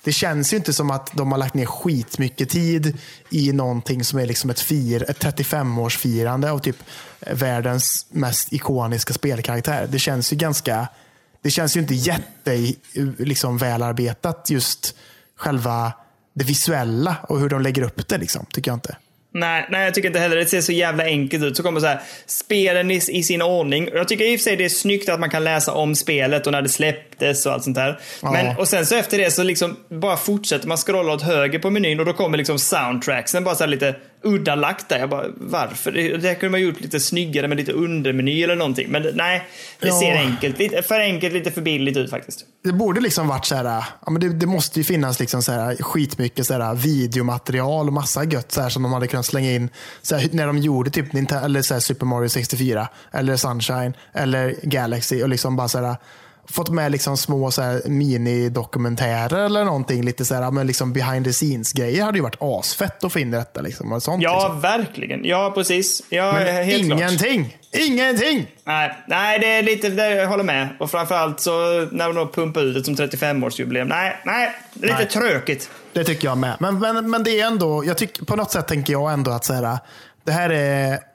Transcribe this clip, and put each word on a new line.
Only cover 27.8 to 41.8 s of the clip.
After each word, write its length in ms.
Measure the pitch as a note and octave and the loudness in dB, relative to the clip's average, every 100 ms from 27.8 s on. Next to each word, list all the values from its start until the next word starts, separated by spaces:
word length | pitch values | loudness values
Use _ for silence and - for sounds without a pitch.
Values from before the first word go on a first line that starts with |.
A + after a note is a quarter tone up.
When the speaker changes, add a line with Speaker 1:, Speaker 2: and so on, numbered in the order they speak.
| C3+ D3 - - | 0 -2 -12 -8
Speaker 1:
Ja. 100 | C#3 | 0
Speaker 2:
Men, 260 | C3+ B2 B2 | 2 2 0
och 100 | F3+ | 2
sen 180 | F#3+ D#3+ | 2 2
så 100 | A#3 | 2
efter 220 | - G#3 | 2 2
det 140 | F#3 | 2
så 120 | E3 | 2
liksom 340 | F#3 F3 F3 - - | 2 2 -2 -4 -12
bara 280 | D#3+ G3 E3+ | -4 -2 0
fortsätter 500 | - G3+ G#3 C#3+ D#3 | 0 -2 0 -2 0
man 100 | D#3+ | -2
scrolla 360 | - F#3+ E3 | 0 2 2
åt 80 | D3 | 0
höger 380 | D#3 D#3+ C#3 D#3+ | 2 2 2 2
på 100 | F#3+ | 0
menyn 300 | G#3 F3+ D3+ | 2 2 2
och 60 | E3 | 0
då 80 | |
kommer 240 | E3+ F3+ D3+ | 0 0 0
liksom 220 | C#3+ C#3+ | 0 0
soundtracksen 840 | - F3 B2 B2 D3 B2+ A#2 F3+ | 0 0 0 -2 -2 -2 0 0
bara 120 | F#3 E3 | 0 0
så 80 | |
här 60 | D#3+ | 0
lite 240 | C#3 C#3 B2+ - _ | 2 0 -2 -12 _
udda 320 | A3 G3 D#3 D3 | 0 2 2 2
lagt 340 | D3 F#3+ - | 0 -2 -2
där. 100 | B2+ | -2
Jag 100 | C3 | 0
bara, 160 | C#3+ - - | -2 -6 -8
varför? 560 | - E3 A#2 - D#3+ | -4 -2 -2 -4 -4
Det, 260 | D#3+ E3 E3 | 0 0 0
det 180 | F3+ F3 | 0 0
kunde 160 | F#3+ | 0
man 100 | F#3 | 2
gjort 180 | F#3 D#3 | 0 0
lite 180 | - D3+ | -4 -2
snyggare 480 | - F3 E3+ D3 D3 | 0 0 0 0 0
med 100 | D3 | 0
lite 140 | D3 | 0
undermeny 720 | C#3+ E3+ E3 C3+ C3 C3 D#3 | 0 0 0 0 2 2 2
eller 120 | E3+ F3 | 2 2
någonting. 340 | D#3 B2+ A#2+ | 0 0 -2
Men 120 | D3 | -2
det, 80 | D#3 D#3 | 0 0
nej, 280 | E3+ F3+ F3+ - - - | 0 0 -4 -16 -18 -2
det 80 | F#3 | 2
Speaker 1:
Ja. 120 | F3+ | 4
Speaker 2:
ser 160 | E3+ D3+ | 4 4
enkelt, 440 | C3+ B2 C#3 C3 | 2 0 -2 0
lite 220 | G3+ - | 0 0
för 180 | F3+ A3 | 0 2
enkelt, 340 | G#3 F3 F3 | 2 0 -2
lite 180 | F3 E3+ | -2 -4
för 100 | E3 | -4
billigt 360 | D#3+ D3+ | -2 0